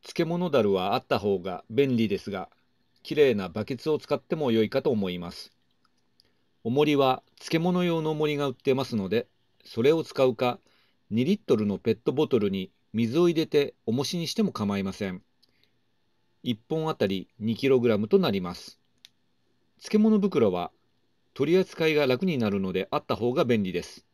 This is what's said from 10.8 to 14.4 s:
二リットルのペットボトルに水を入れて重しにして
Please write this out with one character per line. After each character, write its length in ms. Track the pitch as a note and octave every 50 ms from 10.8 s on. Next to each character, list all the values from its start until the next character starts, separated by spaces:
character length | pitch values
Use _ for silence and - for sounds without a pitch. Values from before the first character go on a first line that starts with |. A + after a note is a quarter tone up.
| _ _ _ _ _ _
二 160 | G2+ A2+ B2+
リ 120 | D#3+ G3+
ッ 20 | G#3+ _
ト 120 | - C3
ル 100 | G#2+ G#2+
の 140 | G2+ G2 F2+
ペ 120 | _ A#2
ッ 40 | A2
ト 160 | - _ -
ボ 160 | C3+ C#3+ D#3
ト 100 | D3 -
ル 140 | A#2 G#2 G2+
に 200 | F#2+ G2 F#2 - _ _ _ _ -
水 260 | A2 A#2 A2+ A#2 D#3+
を 100 | F3+ F3
入 100 | E3 D#3
れ 80 | D#3+
て 260 | - - D3 C#3+ - - _ _
重 160 | - A2 B3+ G#3+
し 140 | - -
に 100 | F3 E3
し 80 | D#3 -
て 80 | -